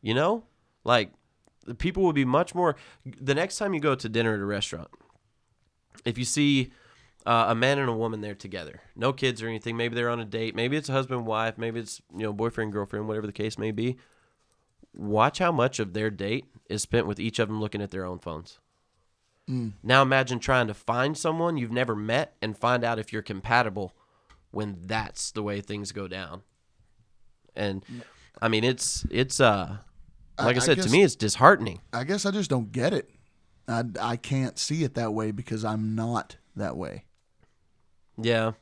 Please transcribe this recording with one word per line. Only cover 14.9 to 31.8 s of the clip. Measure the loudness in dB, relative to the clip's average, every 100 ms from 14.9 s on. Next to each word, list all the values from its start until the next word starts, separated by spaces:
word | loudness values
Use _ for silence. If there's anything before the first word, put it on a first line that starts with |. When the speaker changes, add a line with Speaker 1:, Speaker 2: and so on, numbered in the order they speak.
Speaker 1:
watch | -10 -2 2 2 4
how | 0
much | 2 0 0
of | -4
their | -2 -2
date | -2 -4 -4 -6 -20 _
is | -6
spent | 0 0 0
with | -2
each | -4 0
of | -2
them | 0
looking | -4 -4
at | -6
their | -6 -8
own | -8
phones. | -10 -10 -12 -20 _ _ _ _ _ _ _ _ -6
Speaker 2:
Mm. | -4 -4 -8
Speaker 1:
Now | 4 6
imagine | 6 4 2 -2
trying | 2 2 2
to |
find | -2 -4 0 0 0
someone | -2 0 0 0
you've | -2
never | -2 0
met | -2 0 0 -2 _
and | -6 -2
find | 0 2
out | 0 -2
if | -4
you're | -8
compatible | -6 -8 2 4 4 -2 -8 _ _ _ _ -20 _
when | -6 -6 -6 -4
that's | -4 -4 -8 -8
the | -4
way | -4 -4
things | -6 -8 -8
go | -8 -8
down. | -8 -10 -14 _ _ _ _ _ _ _ _ -20 _ _
And, | -6 -4 -4 -10 -16 -16 -20 -20 -4
I | 0
mean, | 4
it's, | 2 0 -2 -4 -2
it's, | 0 0 4
uh, | 6 4 -2 -8 -14 -20 -20 -20 -16 -2
Speaker 2:
I, | 2
Speaker 1:
like | 2
I |
Speaker 2:
I |
Speaker 1:
said, | 4 4
to |
Speaker 2:
guess | 6
Speaker 1:
me, | 6
it's | 6 4
disheartening. | -2 8 8 8 2 -6